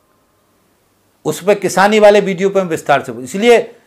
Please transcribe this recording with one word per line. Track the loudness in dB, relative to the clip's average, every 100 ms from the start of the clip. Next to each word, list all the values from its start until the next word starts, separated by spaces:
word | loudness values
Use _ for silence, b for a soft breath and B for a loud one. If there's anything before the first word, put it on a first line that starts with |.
| _ _ _ _ _ _ _ _ _ _ _ _
उस | -10 -4
पर | -2
किसानी | -2 -2 0 2 4
वाले | 4 4
वीडियो | 0 -4 -2
पर | -2
हम | -4
विस्तार | -6 -2 -2
से, | -2
इसलिए | -12 -12 -2 2 2 0 -12